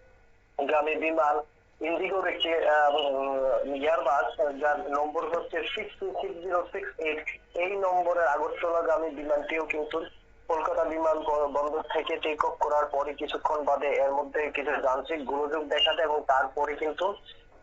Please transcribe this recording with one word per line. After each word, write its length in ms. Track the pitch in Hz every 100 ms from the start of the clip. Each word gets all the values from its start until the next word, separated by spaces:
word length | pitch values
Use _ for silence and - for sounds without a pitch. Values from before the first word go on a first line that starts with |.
| - - - - _ - 139
গামী 240 | 151 151
বিমান 460 | 139 160 160 147 - - _ _ -
ইন্ডিগোর 480 | 156 170 185 190 180
একটি, 260 | 170 165
আহ, 400 | 165 151 151 147
উম, 800 | 143 143 135 139 135 131 117 139
এয়ারবাস, 840 | 139 147 170 160 143 - - 147 135
যার 300 | 147 147 147
নম্বর 380 | 147 151 156 156
হচ্ছে 340 | 170 170 170
সিক্স 360 | - 214 202 -
টু 140 | 190 175
সিক্স 200 | 196 170
জিরো 260 | 185 175 175
সিক্স 280 | 196 202 -
এইট, 400 | 156 156 - - -
এই 220 | 175 185 196
নম্বরের 500 | 185 180 175 170 160
আগরতলাগামী 840 | 151 160 - 175 165 165 156 160
বিমানটিও 540 | 147 147 147 147 160
কিন্তু 400 | 151 151 151 165 165 - - - -
কলকাতা 360 | 180 170 170
বিমান 340 | 156 160 160 156
ব-, 300 | 151 151 143
বন্দর 300 | 143 147 156 -
থেকে 240 | 156 147 160
টেক 280 | 156 151
অফ 80 | 165
করার 340 | - 151 147 143
পরে 280 | 139 147
কিছুক্ষণ 500 | 135 143 143 - 151
বাদে 240 | 143 139 143
এর 240 | 123 139
মধ্যে 380 | 139 139 151 147
কিছু 260 | 143 139 143
যান্ত্রিক 480 | 131 131 135 156
গোলযোগ 440 | 131 143 147 165 143
দেখা 240 | 151 160
দেয় 140 | 156 156
এবং 160 | 151 143
তারপরে 480 | 135 139 - 156
কিন্তু 400 | 143 156 147 185 202 - - - -